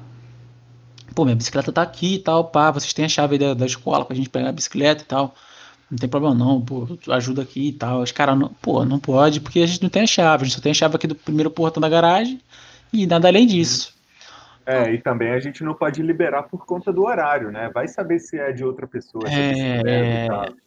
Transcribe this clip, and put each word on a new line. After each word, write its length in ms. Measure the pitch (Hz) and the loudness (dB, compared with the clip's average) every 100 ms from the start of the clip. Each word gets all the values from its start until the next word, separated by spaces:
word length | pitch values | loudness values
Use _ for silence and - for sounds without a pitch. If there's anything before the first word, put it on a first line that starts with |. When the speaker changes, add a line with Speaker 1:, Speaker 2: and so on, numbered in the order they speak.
| - - - - - - - - - - - - | -14 -20 -20 -20 -20 -20 -20 -20 -20 -20 -10 0
Speaker 1:
pô, 80 | |
minha 120 | 131 113 | 2 2
bicicleta 360 | 117 139 139 | -2 -4 -2
tá 100 | 165 | -2
aqui 320 | 175 - 175 190 | -2 -2 -4 -2
e 40 | |
tal, 260 | 175 165 165 | 0 0 2
pá, 260 | 151 156 | 2 2
vocês 220 | 143 - | 2 -4
têm 120 | - 156 | -4 -2
a 40 | |
chave 260 | 156 147 143 | 0 2 2
aí 40 | |
da, 140 | 143 | 2
da 120 | 123 127 | 0 -2
escola 380 | - - 143 131 | -4 -2 -2 -2
pra 100 | 131 | -4
gente 140 | 131 | -4
pegar 200 | 131 131 | -4 -4
a 40 | |
bicicleta 500 | 160 - 143 143 151 | -4 -6 0 0 0
e 20 | - | -2
tal. 300 | 135 139 - - - - - _ | -2 -2 -6 -20 -20 -20 -20 _
Não 80 | 123 | -6
tem 100 | 127 | -4
problema 240 | 143 147 | 0 2
não, 280 | 120 123 135 | 2 2 2
pô, 260 | 120 131 120 175 - | 0 -6 -8 -10 -4
ajuda 320 | 127 120 131 | -2 -2 -4
aqui 240 | 131 139 143 | -6 -4 -6
e 60 | |
tal." 280 | 143 117 127 | -4 -4 -2
Os 100 | 123 | -2
caras, 260 | - 143 135 | 0 2 2
não, 100 | 139 - | 0 -4
"Pô, 220 | - 123 | -2 0
não 140 | 120 139 | 0 0
pode, 400 | 139 131 151 147 | 2 4 4 4
porque 200 | - 175 | -2 0
a 80 | 170 | 2
gente 160 | 180 | 0
não 60 | 185 | -2
tem 120 | 196 | 2
a 40 | 220 | 2
chave, 360 | - 165 151 | 4 4 4
a 20 | 131 | 2
gente 80 | - | -2
só 60 | |
tem 100 | 143 | -2
a 40 | 151 | 2
chave 200 | 156 156 | 2 0
aqui 100 | 160 | -2
do 80 | 151 | -6
primeiro 360 | - 151 156 | -2 0 0
portão 280 | 151 160 160 | 0 -2 0
da 80 | 156 | 2
garagem 500 | 165 165 185 240 262 - - - - _ | 4 4 4 0 -6 -14 -20 -20 -20 _
e 140 | 220 185 | -2 2
nada 220 | 165 180 | 4 6
além 180 | 190 240 | 8 6
disso." 480 | 185 165 - - - _ _ - - - _ - | 4 0 -2 -6 -14 _ _ -20 -20 -20 _ -2
Speaker 2:
É, 260 | 131 113 | 0 2
e 40 | 117 | 0
também 320 | 139 117 117 | -2 -2 0
a 80 | 127 | -2
gente 240 | 143 - | -4 -8
não 100 | 156 156 | -8 -4
pode 260 | 151 139 | -4 -2
liberar 420 | 160 165 165 139 | -2 0 0 -2
por 220 | 143 180 - | -4 -10 -8
conta 260 | 180 196 | -6 -4
do 100 | 180 | 0
horário, 480 | 208 220 147 143 107 | 0 0 0 -2 -4
né? 180 | 104 117 | -8 -6
Vai 140 | 120 156 | -6 -6
saber 320 | - 175 170 | -6 -4 -4
se 180 | - 156 | -4 -6
é 120 | 139 | -6
de 120 | 127 | -4
outra 240 | 127 127 131 | -6 -6 -10
pessoa, 400 | 123 - - - | -12 -12 -10 -4
essa 80 | 143 | -2
Speaker 1:
É, 140 | 139 | 0
Speaker 2:
bicicleta 400 | 135 131 120 117 | -2 -2 -2 0
e 20 | |
Speaker 1:
é. 360 | 123 120 117 117 | 0 0 -2 -4
Speaker 2:
tal. 180 | 101 98 - | -4 -8 -12